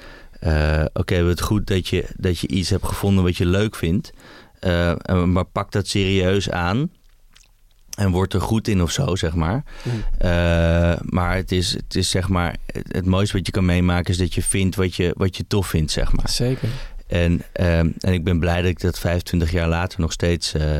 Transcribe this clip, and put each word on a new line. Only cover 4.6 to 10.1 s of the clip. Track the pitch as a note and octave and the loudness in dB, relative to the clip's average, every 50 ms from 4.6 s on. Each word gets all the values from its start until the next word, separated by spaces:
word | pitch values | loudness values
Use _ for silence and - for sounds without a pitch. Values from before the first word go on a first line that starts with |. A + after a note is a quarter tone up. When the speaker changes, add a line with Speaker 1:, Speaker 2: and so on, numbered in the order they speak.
Speaker 1:
Eh, | - F#2 F2 E2+ F2 F2 E2 - - - | -2 0 0 2 2 0 0 -2 -2 -2
en, | F#2 F2+ F2 F2 F2+ | 0 2 2 2 2
maar | F#2 F2 | 2 0
pak | - - G#2+ G2 - - | -2 -4 -6 -6 -2 -4
dat | G#2+ F#2 - | -4 -4 -2
serieus | - G#2 G2 F#2 G2 F#2+ F2+ F2+ G2 G2+ F#2 - | -2 0 0 2 2 2 2 2 2 0 0 -2
aan." | - F2+ F2 F2 G2 B2 D3+ F3+ - _ _ - _ _ _ - - - - _ _ _ _ _ _ _ - - - | -4 -2 -2 0 0 0 -2 -2 -6 _ _ -20 _ _ _ -20 -20 -20 -20 _ _ _ _ _ _ _ -18 -14 -6
En | - G#2 F#2+ | -2 0 2
wordt | F2 F2+ F#2+ F2+ - | 2 2 0 0 0
er | F#2+ | -2
goed | - - A2+ A2+ - A2+ | 0 0 0 0 0 2
in | G#2+ F#2 F2 | 2 2 2
of | D#2 | 0
zo, | - - C#3 - F2 | 0 -2 0 0 0
zeg | G2 - E2 E2 | 0 -2 -2 0
maar. | F2 D#2 D#2+ G#2 C3+ D3+ - - - - | 0 0 0 0 -2 -4 -8 -14 -10 -6
Speaker 2:
Mhm. | A#2+ A#2+ A2 - - | -6 -4 -2 -2 0